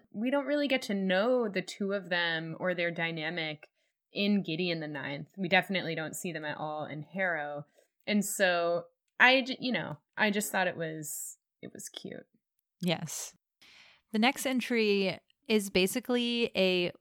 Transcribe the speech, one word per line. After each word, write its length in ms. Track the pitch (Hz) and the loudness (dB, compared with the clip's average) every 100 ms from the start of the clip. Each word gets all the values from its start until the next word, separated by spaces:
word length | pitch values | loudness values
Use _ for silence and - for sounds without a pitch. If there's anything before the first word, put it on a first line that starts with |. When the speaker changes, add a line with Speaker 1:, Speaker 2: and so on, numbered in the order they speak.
| - | -10
Speaker 1:
we 200 | 202 247 | -6 0
don't 140 | 285 269 | 0 0
really 200 | 294 285 | 0 2
get 140 | 262 | 0
to 120 | - 202 | 0 -2
know 520 | 190 185 233 254 220 | 2 2 4 2 0
the 140 | 185 | -2
two 320 | 180 - 196 | -6 -6 -4
of 160 | 202 180 | -4 -2
them 460 | 175 170 160 160 160 | -2 0 -2 -4 -4
or 140 | 185 | -2
their 160 | 175 170 | 0 -2
dynamic 760 | 170 165 165 156 170 156 151 - _ _ _ _ | -2 -4 -2 -4 -4 -6 -6 -14 _ _ _ _
in 300 | - 202 202 | -2 2 2
Gideon 380 | 165 160 180 165 | 2 -2 -2 -2
the 80 | 151 | -4
Ninth. 400 | 151 139 143 156 - | -6 -6 -8 -10 -6
We 100 | 185 | 2
definitely 440 | 185 180 185 156 | 2 4 -2 -2
don't 220 | 160 156 160 | -4 -6 -8
see 160 | 180 | -8
them 140 | 160 151 | -6 -6
at 120 | - | -6
all 280 | 156 151 143 | -6 -6 -8
in 180 | 151 | -8
Harrow. 640 | 147 185 185 160 147 147 - _ _ _ - | -8 -2 -2 0 -4 -8 -12 _ _ _ 0
And 160 | 208 196 | 2 2
so 580 | - 185 175 170 170 - _ _ - | 2 4 4 2 0 -4 _ _ 4
I, 220 | 247 262 | 6 6
j-, 160 | 254 - | 2 -4
you 120 | 254 | -2
know, 260 | 202 - - _ - | -2 -4 -10 _ 0
I 140 | 214 | 2
just 200 | 202 208 | 2 0
thought 160 | 202 180 | 0 0
it 100 | - | -2
was, 600 | 165 160 151 - - - _ _ | -6 -6 -8 -10 -12 -14 _ _
it 100 | - | -16
was 160 | - - | -14 -14
cute. 360 | - - - - _ _ _ _ _ | -14 -12 -12 -16 _ _ _ _ _
Speaker 2:
Yes. 520 | 180 165 151 - - - _ _ - - - _ _ | -2 -2 -4 -8 -12 -14 _ _ -20 -20 -20 _ _
The 80 | 214 | 2
next 260 | 240 277 269 | 2 2 -2
entry 720 | 262 - 240 214 202 190 - - _ - | -2 0 2 4 4 2 -2 -10 _ 0
is 200 | 220 196 | 2 4
basically 800 | 196 185 254 220 247 240 240 233 - | 4 4 2 0 0 2 0 0 4
a, 360 | 185 180 175 - | 4 4 0 -4